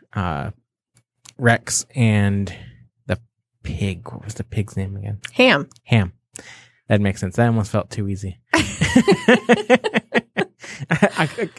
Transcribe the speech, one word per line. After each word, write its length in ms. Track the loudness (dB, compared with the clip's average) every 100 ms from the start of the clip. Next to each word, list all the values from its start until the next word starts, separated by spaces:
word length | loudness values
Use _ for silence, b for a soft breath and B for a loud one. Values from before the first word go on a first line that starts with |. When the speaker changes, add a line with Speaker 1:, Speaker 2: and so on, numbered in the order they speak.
| _
Speaker 1:
uh, 380 | -6 -4 -4 -8 -12 _ _ _ _ _ _ -20 -2
Rex, 480 | 2 2 0 -6 -4
and 600 | 0 2 4 2 0 -2 B B B _ _ -8
the 140 | -8 _ _ _ _
pig. 480 | -10 -6 -4 -6 -12
What 140 | -16
was 100 | -12
the 100 | -12
pig's 300 | -8 -6 -4 -6
name 200 | -6 -8
again? 240 | -8 -10 -6
Speaker 2:
Ham. 360 | 0 2 2 -2 _
Speaker 1:
Ham. 300 | 0 2 2 -4 _ B B B B B -2
That 120 | 0
makes 180 | 0 -2
sense. 160 | -4 0
That 120 | 2
almost 220 | 2 0
felt 180 | -2 -4
too 180 | -6 -6
easy. 320 | -6 -8 -12 _
<laughs> 60 |
I, 1300 | 0 0 0 2 4 4 4 4 4 4 2 4 2 2 -4 -2 -4 -4 -4 -6 _ B B -4
I, 380 | 0 2 2 -2 -2 -8